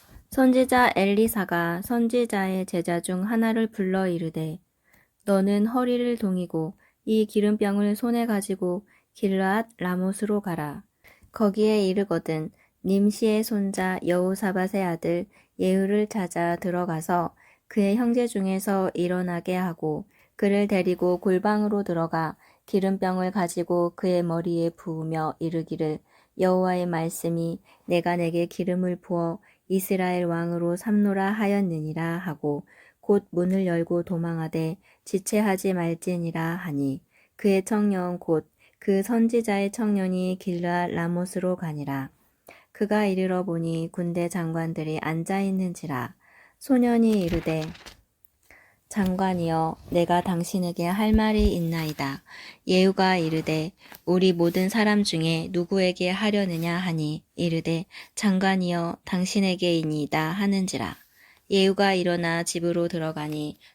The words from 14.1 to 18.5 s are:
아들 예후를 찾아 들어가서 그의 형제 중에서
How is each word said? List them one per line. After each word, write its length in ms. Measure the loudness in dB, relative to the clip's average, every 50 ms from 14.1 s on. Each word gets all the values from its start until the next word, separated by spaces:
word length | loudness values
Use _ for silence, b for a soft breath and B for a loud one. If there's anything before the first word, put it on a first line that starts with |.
| 0 2 2 0 0 0 -2 -2 0 0 -2 0 0 -2 -2
아들 440 | -2 -2 -2 -2 -2 -2 -2 -2 -6 b b b b b -2
예후를 500 | 0 2 2 2 2 2 2 2 0 0
찾아 480 | -2 -4 -4 -4 -2 -2 0 0 0
들어가서 800 | -2 -2 -2 -2 -2 -2 -2 -2 -4 -2 0 0 0 0 -2 -6 b b b b b b -6
그의 260 | 0 0 2 2 2
형제 320 | 2 2 2 2 2 0
중에서 640 | 0 0 -2 0 0